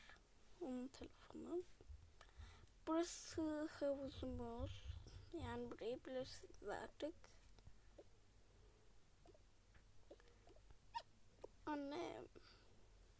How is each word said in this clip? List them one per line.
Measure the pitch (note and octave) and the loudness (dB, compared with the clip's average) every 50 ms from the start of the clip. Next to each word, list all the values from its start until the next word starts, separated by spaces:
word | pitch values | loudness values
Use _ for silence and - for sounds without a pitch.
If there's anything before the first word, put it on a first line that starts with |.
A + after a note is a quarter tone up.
| - - - - - - - - - - - - | -12 -12 -14 -14 -16 -18 -18 -18 -16 -14 -6 -2
Onun | F4 C4 B3+ B3+ B3 C4+ | 0 2 2 2 0 0
telefonu. | - - - - - - - - - D#4+ E4 - D#4+ F4+ F4 - - - - - - - - - - - - - - - - - - - - - - - - | -4 -6 -6 -8 -8 -12 -12 -8 -6 -4 -2 2 2 2 2 0 -8 -12 -8 -8 -8 -8 -8 -14 -14 -14 -14 -14 -10 -10 -10 -10 -10 -12 -14 -14 -12 0 4
Burası | D#4+ D#4+ E4 F4 F4 - - - - - E4+ D#4+ D#4 D4+ D4 D#4 D#4+ - - | 8 8 10 10 10 8 8 8 6 6 6 6 6 6 4 4 2 4 6
havuzumuz. | C#4+ C#4+ C#4 C#4 C#4 C4 - - C4 B3+ B3+ A#3+ A#3+ A#3 A#3 A#3+ C4 C4+ - - - - - - - - - - - - | 6 8 8 6 4 0 0 0 0 2 2 2 2 0 2 2 2 2 2 0 0 -2 -2 -2 -4 -6 -8 -8 -8 -4
Yani | - D#4+ B3+ A#3 A#3+ A#3+ A#3+ A#3+ | -2 0 0 2 2 2 0 0
burayı | A#3+ - F3+ A3+ B3+ - - | 0 0 2 2 2 2 0
bilirsiniz | D4 C4 B3+ C4 - - - - - - - - G3+ | 0 2 2 2 0 -2 -6 -6 -8 -10 -4 0 0
artık. | F3 - A3 - - - C#4+ D4+ - - - - - - - - - - - - - - - - - - - - - - - - - - - - - - - - - - - - - - - - - - - - - - - - - - - - - - - - - - - - - - - - - - - - - - - - - - - - - A#5 - - - - - - - - - - - - - | 0 0 0 -4 0 0 0 0 0 -2 -10 -12 -14 -14 -14 -14 -14 -12 -10 -10 -10 -10 -12 -14 -14 -14 -14 -14 -16 -16 -16 -18 -18 -18 -18 -18 -18 -18 -18 -18 -18 -18 -18 -16 -16 -16 -16 -18 -18 -18 -16 -16 -16 -16 -16 -18 -18 -18 -18 -18 -18 -18 -16 -14 -14 -14 -12 -12 -14 -12 -14 -16 -16 -16 -16 -14 -14 -14 -12 -12 -14 -12 -12 -4 -4 -4 -4 -4 -14 -16 -16 -16 -10 -10 -10 -10 -8 -2 2
Anne. | D4+ D4 D4 C#4+ C#4 D4 - - - - A2+ A#2+ - - - - - - - - - - - - - - - - - - | 4 4 4 4 4 4 2 2 2 0 -2 -4 -6 -10 -14 -14 -14 -16 -16 -16 -16 -16 -16 -16 -16 -16 -16 -16 -16 -18